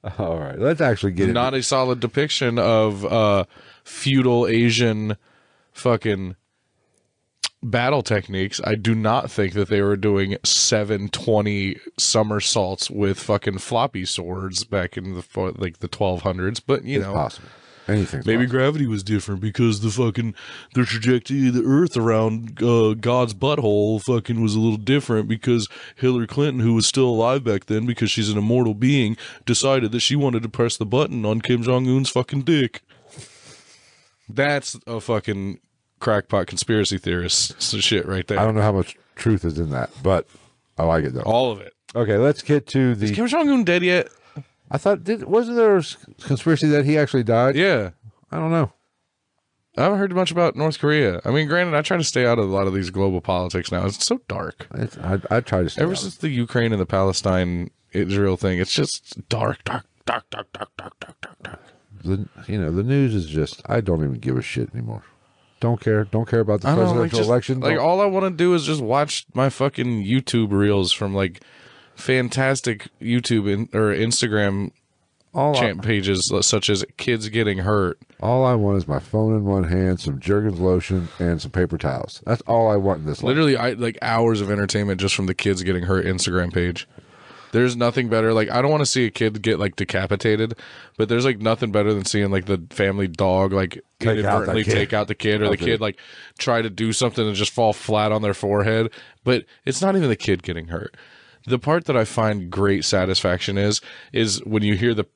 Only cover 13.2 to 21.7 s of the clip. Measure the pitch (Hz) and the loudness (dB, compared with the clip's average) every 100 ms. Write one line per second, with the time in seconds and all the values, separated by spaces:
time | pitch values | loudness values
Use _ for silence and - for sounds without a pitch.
13.2 | - 101 - 95 - 117 139 95 90 - | 0 0 0 -6 -2 0 0 -2 -6 -6
14.2 | 87 92 95 90 - 101 90 - 95 90 | -6 -8 -6 -6 -4 -2 -2 -6 -10 -10
15.2 | - - 95 - 95 82 87 - 101 90 | -8 -4 -4 -4 -8 -6 -12 -2 -2 0
16.2 | 98 92 92 110 - 135 - 139 98 98 | -4 -2 -4 -4 -2 -2 0 -4 -2 -4
17.2 | 65 - 50 - - - - 104 90 69 | -4 -8 -20 -20 -20 -14 -2 0 0 -4
18.2 | 87 113 123 127 131 151 131 107 95 107 | 0 0 2 2 0 0 -2 -2 -2 -2
19.2 | 98 98 107 - 117 104 110 104 120 104 | -2 -4 -4 2 2 2 -2 0 0 0
20.2 | 113 - - - - 127 117 113 113 123 | -6 -8 -16 -18 -6 -2 0 0 2 2
21.2 | - 139 131 123 127 | 2 2 2 4 4